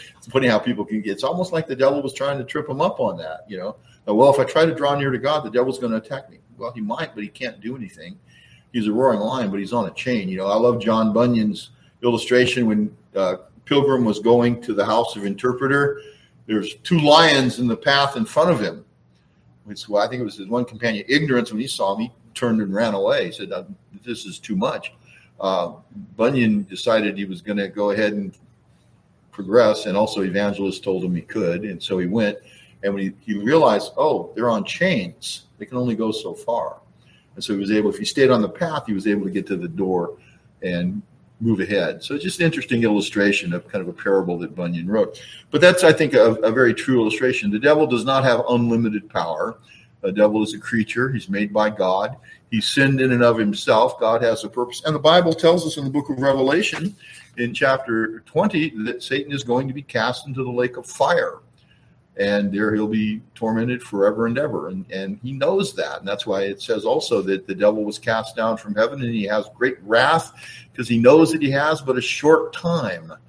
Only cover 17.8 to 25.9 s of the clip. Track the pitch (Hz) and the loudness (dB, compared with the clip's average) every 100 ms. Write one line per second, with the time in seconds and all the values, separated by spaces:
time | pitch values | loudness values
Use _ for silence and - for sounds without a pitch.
17.8 | 143 139 139 123 110 - 170 139 95 80 | 2 2 2 -2 -2 2 2 2 -2 -6
18.8 | - _ _ _ _ _ _ _ 104 101 | -16 _ _ _ _ _ _ _ -18 -16
19.8 | - 104 110 123 113 104 95 120 120 110 | -4 0 0 -2 -8 -10 -6 -4 -4 -4
20.8 | 117 107 101 143 151 123 113 107 135 - | -4 -4 0 0 2 0 0 -4 -6 -4
21.8 | 98 104 120 - _ - 120 110 101 98 | -2 -2 -6 -10 _ -4 -2 0 0 -2
22.8 | 117 101 101 139 90 - 95 92 95 98 | 0 0 0 0 -2 -8 -10 -10 -12 -18
23.8 | _ 98 120 110 101 - - 95 127 113 | _ -18 -12 -12 -12 -14 -6 -4 -2 -4
24.8 | - - _ - _ - 95 92 85 - | -12 -18 _ -20 _ -8 -4 -2 -4 -8
25.8 | _ | _